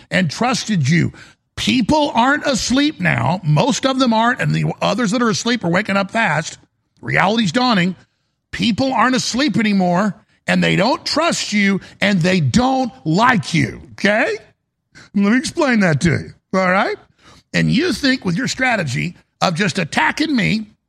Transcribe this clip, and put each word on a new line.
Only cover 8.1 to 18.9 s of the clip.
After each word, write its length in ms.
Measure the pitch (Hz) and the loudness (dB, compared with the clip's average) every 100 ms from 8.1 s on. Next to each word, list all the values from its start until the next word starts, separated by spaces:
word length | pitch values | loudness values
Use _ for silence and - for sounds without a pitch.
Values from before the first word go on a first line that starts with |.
| _ _ _ _ | _ _ _ _
People 400 | - 202 202 269 | -4 -2 0 0
aren't 220 | 254 233 254 | 0 2 0
asleep 420 | - 226 294 202 | -2 -2 0 0
anymore, 680 | 214 196 180 175 214 - _ _ - | 0 2 2 2 0 -4 _ _ -2
and 160 | 180 | 0
they 120 | 170 165 | 2 2
don't 300 | 208 320 - | 0 0 -2
trust 480 | 277 330 240 - | 0 0 -2 -2
you, 260 | 208 196 196 - - | 0 2 0 -4 -4
and 180 | 190 202 | 0 2
they 200 | 170 190 | 2 2
don't 520 | 139 220 254 262 254 - 156 | 2 2 2 0 -2 -4 -2
like 480 | 170 240 240 - | 2 2 2 0
you, 280 | 165 131 120 - | -2 -2 -6 -18
okay? 460 | - 202 214 311 427 - _ _ _ _ - - | -4 0 0 -2 -4 -10 _ _ _ _ -20 -6
Let 180 | 202 202 | 0 2
me 60 | 247 | 2
explain 440 | 320 - 294 233 | 0 -2 2 2
that 200 | 190 143 | 2 2
to 80 | 170 | 2
you, 240 | 117 82 - _ 190 | 0 -4 -16 _ -2
all 120 | 185 | 0
right? 260 | 185 294 415 _ _ - - _ | 0 -2 -6 _ _ -20 -20 _
And 160 | 175 160 | -2 2
you 220 | 180 359 | 2 0
think 320 | 240 277 262 190 | 0 0 0 -2
with 120 | 175 | -4
your 100 | 262 | -4
strategy 680 | - 254 226 156 | -4 -2 -2 -2